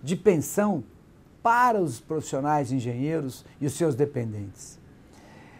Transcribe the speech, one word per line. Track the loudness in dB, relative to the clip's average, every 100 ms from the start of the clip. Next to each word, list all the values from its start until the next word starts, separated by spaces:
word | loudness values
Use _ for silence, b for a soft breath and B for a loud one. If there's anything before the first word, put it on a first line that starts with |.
de | -6
pensão | 0 4 4 2 0 0 0 -6 -16 -20 -20 -20 -2
para | 2 4 4 4
os | 0 -4
profissionais | -6 -6 -4 -2 0 0 0
engenheiros | -2 -2 -2 -2 -2 -4 -10 B B
e | -4
os |
seus | 0 0 2
dependentes. | 0 -2 -6 -6 -10 -14 -20 -20 -20 -20 -20 B B B B B